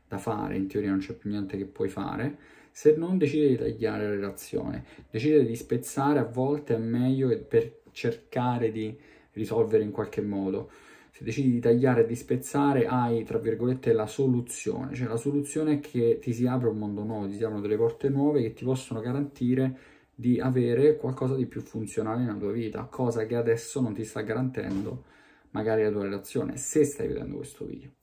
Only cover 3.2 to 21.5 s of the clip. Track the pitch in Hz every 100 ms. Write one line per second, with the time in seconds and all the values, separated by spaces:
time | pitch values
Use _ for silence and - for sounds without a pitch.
3.2 | 143 151 147 117 113 110 110 104 104 101
4.2 | 101 - - - 92 95 - - - 110
5.2 | 147 151 117 117 - 123 - 139 139 147
6.2 | 113 120 135 147 - 113 113 120 127 131
7.2 | 131 110 - 117 117 - - - 117 -
8.2 | - 127 123 123 113 110 110 - - -
9.2 | _ 104 110 113 107 107 107 101 104 -
10.2 | 101 101 95 98 - - - - - -
11.2 | 110 120 131 120 117 120 131 117 110 120
12.2 | - 127 - 143 143 135 117 127 120 117
13.2 | 110 113 113 110 123 131 - 113 107 -
14.2 | 135 120 120 - - - 131 123 120 117
15.2 | 143 143 143 156 156 147 - 120 117 110
16.2 | - 117 123 131 120 107 104 101 107 110
17.2 | 98 101 110 104 101 107 117 - 139 135
18.2 | 143 147 117 - 123 131 - 117 120 139
19.2 | 143 - 123 131 131 127 - - _ -
20.2 | 120 123 127 127 120 120 147 151 127 131
21.2 | 131 131 117